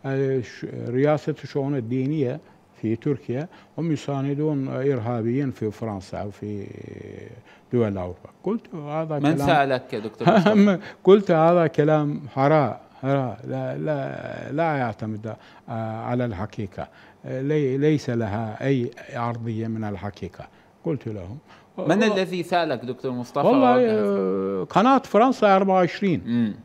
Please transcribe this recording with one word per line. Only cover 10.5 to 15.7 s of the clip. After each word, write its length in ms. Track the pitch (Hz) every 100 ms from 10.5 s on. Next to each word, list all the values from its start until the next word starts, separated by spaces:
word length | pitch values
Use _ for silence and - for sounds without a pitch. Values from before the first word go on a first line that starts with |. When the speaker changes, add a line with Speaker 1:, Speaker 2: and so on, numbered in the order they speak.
| 214 208 180 -
Speaker 1:
<laughs> 140 | -
قلت: 260 | - 208 202
"هذا 360 | 160 165 175 160
كلام 540 | 156 147 156 147 151 139 135
هراء، 440 | 139 156 123 101 - -
هراء، 380 | 131 139 127 107 127
لا، 280 | 131 131 139
لا، 760 | 156 143 135 - - - -
لا 240 | 143 165 143
يعتمد، 500 | 120 107 110 107 110 107 - -
آه، 40 | -